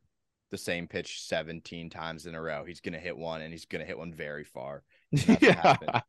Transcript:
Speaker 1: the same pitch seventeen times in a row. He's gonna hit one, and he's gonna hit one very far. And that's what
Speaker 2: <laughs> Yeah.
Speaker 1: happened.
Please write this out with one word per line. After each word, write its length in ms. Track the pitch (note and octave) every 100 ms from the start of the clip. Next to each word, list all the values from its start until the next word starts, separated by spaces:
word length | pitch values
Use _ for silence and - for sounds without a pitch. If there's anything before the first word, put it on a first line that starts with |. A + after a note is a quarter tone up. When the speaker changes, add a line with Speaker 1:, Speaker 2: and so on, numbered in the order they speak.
| _ _ _ _ _
Speaker 1:
the 80 | G2
same 280 | - F2 F2
pitch 360 | G2 E2+ -
seventeen 640 | - F2 D#2+ E2 - E2+ E2
times 360 | E2+ E2 D#2+ E2+
in 80 |
a 60 | D#2+
row. 240 | D#2+ D2
He's 160 | D#2 E2+
gonna 180 | F#2+ D#2+
hit 160 | F2 C#2+
one, 240 | E2 D#2+
and 120 | D#2
he's 120 | E2 -
gonna 180 | F2
hit 140 | D#2 -
one 160 | E2+
very 300 | D#2+ D2+ D2
far. 400 | D2+ - C2 C#2+ - _ _
And 100 | C#3+
that's 80 | -
what 140 | -
Speaker 2:
<laughs> 0 |
Yeah. 180 | C4 -
Speaker 1:
happened. 420 | F3 C#3 - A#2